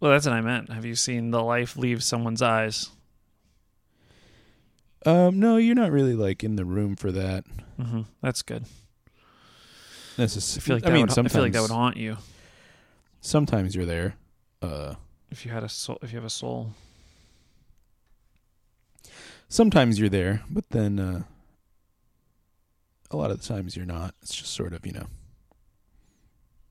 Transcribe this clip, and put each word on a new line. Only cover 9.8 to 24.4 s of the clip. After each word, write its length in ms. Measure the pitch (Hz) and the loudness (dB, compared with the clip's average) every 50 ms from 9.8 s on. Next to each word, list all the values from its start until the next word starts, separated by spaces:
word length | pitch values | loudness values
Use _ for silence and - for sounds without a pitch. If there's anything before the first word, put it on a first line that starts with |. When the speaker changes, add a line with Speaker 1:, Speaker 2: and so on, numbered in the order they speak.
| - - - - - - - | -20 -20 -20 -20 -20 -8 -2
Speaker 2:
Necess-, 420 | - 123 - - 107 - - - 143 | 0 0 0 0 -2 -4 -6 -6 -4
Speaker 1:
I 20 | |
feel 160 | - - 127 | -2 0 0
like 80 | 113 - | 2 4
Speaker 2:
I 40 | 175 | 4
Speaker 1:
that 40 | |
Speaker 2:
mean, 100 | - - | 6 6
Speaker 1:
would 80 | 233 - | 6 4
ha-, 120 | 120 123 120 | 4 2 2
I 40 | 120 | 4
feel 140 | - - | 4 2
like 100 | 131 117 | 2 2
that 80 | - 113 | 2 2
would 60 | 110 110 | 2 2
Speaker 2:
sometimes, 20 | |
Speaker 1:
haunt 260 | 113 117 120 123 - | 2 2 0 0 0
you. 200 | - 110 110 107 104 - - - - - - - - - - - _ _ _ _ _ _ _ _ _ | -2 -6 -8 -8 -10 -12 -18 -20 -20 -20 -20 -20 -20 -20 -20 -20 _ _ _ _ _ _ _ _ _
Speaker 2:
sometimes 540 | - - - 151 151 - - 107 95 90 95 | -4 0 2 2 2 2 2 0 0 0 -2
you're 100 | 92 87 | -4 -4
there. 300 | 85 85 85 87 92 - - _ _ _ _ _ _ _ _ | -2 -2 -2 -4 -4 -6 -10 _ _ _ _ _ _ _ _
Uh, 340 | - 87 73 73 73 71 71 - - - _ _ _ _ | -10 -8 -8 -8 -8 -10 -12 -14 -18 -20 _ _ _ _
Speaker 1:
If 160 | - - - | -18 -16 -12
you 60 | 120 | -10
had 100 | 117 113 | -10 -8
a 60 | 113 110 | -8 -10
soul, 300 | - - - - 123 - | -10 -10 -10 -10 -12 -12
if 80 | - 117 | -12 -12
you 40 | 113 | -12
have 80 | 117 117 | -12 -10
a 40 | 113 | -10
soul. 420 | - - 120 120 123 123 117 110 104 - - - _ _ _ _ _ _ _ _ _ _ _ _ _ _ _ _ _ _ _ _ _ _ _ _ _ _ _ _ _ _ _ _ _ _ _ _ _ _ _ _ _ _ - - - - - - - - _ - | -10 -8 -8 -8 -8 -8 -8 -10 -12 -14 -20 -20 _ _ _ _ _ _ _ _ _ _ _ _ _ _ _ _ _ _ _ _ _ _ _ _ _ _ _ _ _ _ _ _ _ _ _ _ _ _ _ _ _ _ -20 -20 -20 -20 -20 -20 -20 -20 _ -2
Speaker 2:
sometimes 500 | - - 233 214 - 165 127 117 110 98 | 2 4 4 6 6 6 6 6 4 4
you're 80 | 110 101 | 2 2
there, 320 | 98 98 90 92 101 107 - - | 2 2 2 0 0 -2 -4 -6
but 180 | - 208 - - | -6 -6 -4 -2
then, 280 | - 120 107 101 101 101 | -2 0 0 0 0 -2
uh, 240 | 95 92 90 90 90 - - - _ _ _ _ _ _ _ _ _ _ _ _ _ _ _ _ _ _ _ _ _ _ _ _ _ _ _ _ _ _ _ _ _ - | -2 -4 -4 -6 -8 -12 -16 -20 _ _ _ _ _ _ _ _ _ _ _ _ _ _ _ _ _ _ _ _ _ _ _ _ _ _ _ _ _ _ _ _ _ -10
a 60 | - | -8
lot 140 | 151 147 107 | -6 -4 -4
of 100 | 101 - | -6 -6
the 60 | - | -8
times 300 | - 117 98 95 90 - | -8 -8 -8 -8 -8 -10
you're 100 | 90 90 | -10 -10
not. 280 | 90 87 82 85 90 - _ | -8 -8 -8 -8 -10 -12 _
It's 140 | - - - | -14 -14 -12
just 180 | - | -12